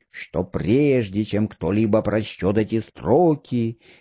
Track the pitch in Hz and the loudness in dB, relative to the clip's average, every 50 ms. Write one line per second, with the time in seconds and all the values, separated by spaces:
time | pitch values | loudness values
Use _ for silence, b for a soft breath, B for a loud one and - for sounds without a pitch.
0 | _ _ - - - - - 85 92 - - - - 85 113 139 151 143 131 127 | _ _ -20 -18 -16 -8 -6 -6 -6 -4 -6 -4 0 2 2 4 4 4 2 2
1 | 113 98 92 104 110 - - 104 107 104 - - - 82 101 107 113 107 104 110 | 0 -2 -2 -4 -4 -2 -2 -2 -2 -2 -4 -4 -4 -2 0 2 2 2 2 2
2 | 107 104 104 110 107 - - - 85 95 101 110 107 104 110 113 107 - - - | 2 0 -2 -2 -2 -4 -8 -4 -2 0 0 0 0 0 -2 -4 -4 -6 -12 -8
3 | - 82 117 151 180 165 151 - - - 127 120 113 117 117 b b b b b | -2 2 2 4 4 2 0 -2 -4 -6 -4 -4 -2 -4 -6 b b b b b